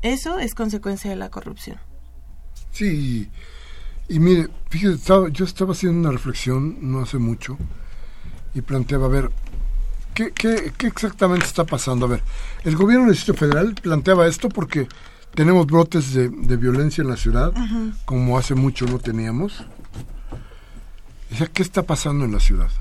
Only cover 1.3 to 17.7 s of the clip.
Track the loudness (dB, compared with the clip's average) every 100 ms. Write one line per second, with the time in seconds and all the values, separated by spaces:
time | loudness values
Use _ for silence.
1.3 | -10 -12 -14 -14 -14 -14 -16 -16 -18 -16
2.3 | -14 -14 -12 -10 -2 0 0 0 -2 -4
3.3 | -12 -16 -18 -16 -12 -10 -10 -4 4 6
4.3 | 6 2 -6 -4 0 2 0 4 6 6
5.3 | 0 -4 0 -2 0 0 2 2 0 -2
6.3 | -2 0 0 0 -4 -4 -2 -2 0 0
7.3 | -2 -6 -8 -8 -8 -8 -8 -8 -10 -10
8.3 | -8 -6 -6 -2 -2 0 2 4 2 2
9.3 | -2 -4 -2 -2 0 0 -2 -4 -4 -4
10.3 | 0 2 2 -2 -4 -4 -2 -6 0 2
11.3 | 2 0 0 -2 -2 -2 0 0 0 -2
12.3 | -4 -8 -6 -2 2 6 6 6 4 2
13.3 | 2 2 2 0 -2 0 0 4 6 6
14.3 | 4 -4 -2 -2 -2 -4 -8 -18 -20 -8
15.3 | 2 6 6 6 4 4 2 0 2 0
16.3 | 2 2 4 4 4 2 0 -2 0 2
17.3 | 4 4 2 0